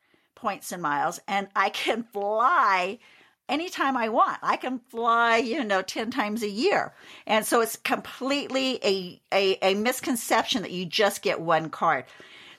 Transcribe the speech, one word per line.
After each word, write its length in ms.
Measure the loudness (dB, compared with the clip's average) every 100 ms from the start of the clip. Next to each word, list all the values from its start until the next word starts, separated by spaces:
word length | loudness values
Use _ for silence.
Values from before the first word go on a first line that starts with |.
| _ _ _ _
points 380 | -6 -6 -8
and 80 | -6
miles, 400 | -2 0 0 -4 -4
and 180 | -4 -2 0
I 140 | 0
can 340 | 0 -2 -2
fly 960 | -4 -6 -2 2 2 4 4 2 0 -6 _ -20 _ _ -6
anytime 480 | -4 -4 -2 0 0
I 140 | 0
want. 300 | 2 2 0
I 160 | -2 -2
can 220 | -2 -8
fly, 580 | -8 -2 2 4 4 4
you 260 | 2 -2
know, 180 | 0 0
ten 300 | -2 -4 -4
times 320 | -2 -2 -2
a 60 | -4
year. 440 | 0 2 2 0 -6 -20 -12 -2
And 200 | 0 2
so 160 | 2
it's 160 | 2 -2
completely 1040 | -4 -4 -4 -6 -2 -2 -2 -2 -2 0
a, 380 | 0 0 -4 -14 _
a, 260 | 0 2 2
a 120 | 2 2
misconception 880 | 0 -2 -2 -4 0 0 2 -2
that 80 | -4
you 140 | -6 -4
just 360 | 2 2 2
get 180 | -2 0
one 300 | 2 2 0
card. 360 | 0 2 2 -2 -16 -20 -20 -20